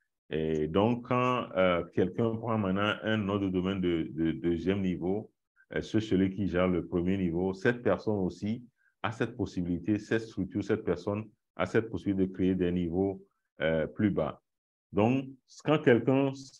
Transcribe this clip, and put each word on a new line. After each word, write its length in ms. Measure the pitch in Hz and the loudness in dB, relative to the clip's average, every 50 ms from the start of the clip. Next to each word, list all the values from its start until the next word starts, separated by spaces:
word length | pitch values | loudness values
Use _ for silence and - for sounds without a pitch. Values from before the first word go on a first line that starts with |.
| _ _ _ _ _ - | _ _ _ _ _ -6
Et 380 | - 78 78 78 80 78 76 76 | -4 -2 -2 0 0 0 0 2
donc, 400 | 80 95 101 117 123 120 120 - | 2 4 4 4 2 0 -2 -2
quand, 400 | 127 123 123 127 127 123 - - - | 0 2 2 2 0 -2 -4 -2 2
euh, 260 | - 95 92 90 85 85 - - | 4 4 4 4 2 0 0 0
quelqu'un 440 | - 101 92 - - 117 113 110 | 0 0 2 2 0 0 0 0
prend 200 | 110 113 120 110 | -2 -2 -2 0
maintenant 360 | 110 104 95 92 98 101 107 101 - - | 0 2 2 2 2 2 0 0 0 0
un 140 | 107 110 | 0 0
nom 220 | 110 104 95 101 104 | 0 0 0 0 0
de 100 | 98 95 | 0 0
domaine 320 | 92 92 87 92 98 98 | 0 0 0 0 0 0
de, 280 | 92 90 85 82 78 - 65 | 0 0 0 0 -2 -4 -4
de 180 | 76 82 82 | -2 0 0
deuxième 500 | 80 80 82 85 87 82 80 90 98 101 | 0 0 -2 -2 -2 0 0 0 0 0
niveau, 520 | 95 92 90 76 78 90 95 107 - - _ _ _ _ _ _ _ _ - | 0 0 -2 0 -2 -2 -2 -2 -4 -8 _ _ _ _ _ _ _ _ -6
euh, 80 | 78 76 | -6 -6
c'est 180 | - - 110 | -2 -2 -2
celui 300 | 107 - 98 92 95 98 | 0 2 2 2 2 2
qui 160 | 95 - 101 | 0 -2 -2
gère 220 | 90 80 87 92 92 | 0 2 2 2 2
le 180 | 90 85 82 | 2 0 -2
premier 320 | - - 90 85 90 95 98 | -2 -2 0 0 0 0 0
niveau, 340 | 95 87 80 87 90 95 92 | 0 0 0 0 -2 -2 -2
cette 300 | 95 - 120 120 120 - | 0 0 0 0 2 0
personne 360 | 104 92 92 - 110 107 101 | 0 0 2 0 -2 -2 0
aussi 440 | 92 87 85 - - 104 113 120 120 - _ _ _ _ _ _ - | -2 -2 -4 -4 -6 -6 -6 -6 -8 -14 _ _ _ _ _ _ -6
a 80 | 101 | -6
cette 260 | 110 - 120 113 - | -2 -2 -4 -4 -2
possibilité, 640 | - 98 87 - 95 87 87 87 82 - - 107 104 | -4 -6 -4 -4 -4 -2 -2 -2 -2 0 0 -2 -2
cette 240 | - - 117 113 113 | 0 0 -2 -2 -2
structure, 400 | 113 - - 95 95 - 104 98 | -4 -6 -8 -8 -4 -4 -4 -2
cette 220 | - 113 101 - | -2 -2 -2 0
personne 400 | 101 87 80 - 107 101 104 107 - - _ _ _ _ | -2 -4 -2 -4 -4 -4 -4 -6 -10 -16 _ _ _ _
a 100 | - 87 | -4 -4
cette 220 | 92 - 113 - - | 0 0 0 0 0
possibilité 400 | - 92 - 101 98 95 95 92 | -6 -4 -2 -2 0 0 0 0
de 40 | 92 | 0
créer 220 | - 95 92 95 | 0 2 2 2
des 160 | 92 90 87 | 2 0 0
niveaux, 540 | 87 90 90 82 80 90 98 98 95 95 - _ _ _ _ _ _ - | 0 0 -2 0 0 0 0 0 -2 -6 -12 _ _ _ _ _ _ -4
euh, 260 | - 80 80 80 76 | -2 0 0 0 0
plus 240 | - - - 110 104 | -2 -2 0 0 2
bas. 300 | 85 80 78 69 - - _ _ _ _ _ _ _ _ _ _ | 2 0 -2 -2 -4 -10 _ _ _ _ _ _ _ _ _ _
Donc, 360 | - 98 104 117 127 135 143 135 135 - _ _ - - - | 0 2 2 4 2 0 -2 -6 -12 -18 _ _ -20 -6 0
quand 140 | - 147 156 | 0 0 4
quelqu'un, 540 | - 135 123 113 - 143 131 135 139 135 135 135 - - - - | 6 6 6 6 6 4 2 2 2 0 -2 -6 -12 -18 -20 -20